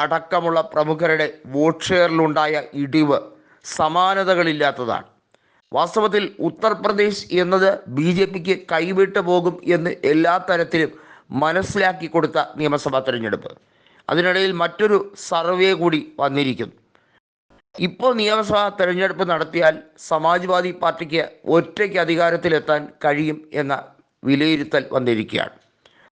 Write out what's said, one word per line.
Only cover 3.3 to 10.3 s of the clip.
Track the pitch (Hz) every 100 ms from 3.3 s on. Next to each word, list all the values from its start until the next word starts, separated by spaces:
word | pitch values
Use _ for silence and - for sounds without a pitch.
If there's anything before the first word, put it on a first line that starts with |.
| - _ _ - -
സമാനതകളില്ലാത്തതാണ്. | 160 165 185 196 190 180 165 151 143 131 123 101 - _ _ _ _ _ _
വാസ്തവത്തിൽ | 131 170 220 214 208 196 - 165
ഉത്തർപ്രദേശ് | 160 220 208 202 208 208 202 - 175
എന്നത് | 180 190 190 196 - 127
ബി | 160 180
ജെ | 190 185
പിക്ക് | 170 180 -
കൈവിട്ടു | 165 170 190 190 196 175
പോകും | 180 175 165 - 175
എന്ന് | 170 - -
എല്ലാ | 156 165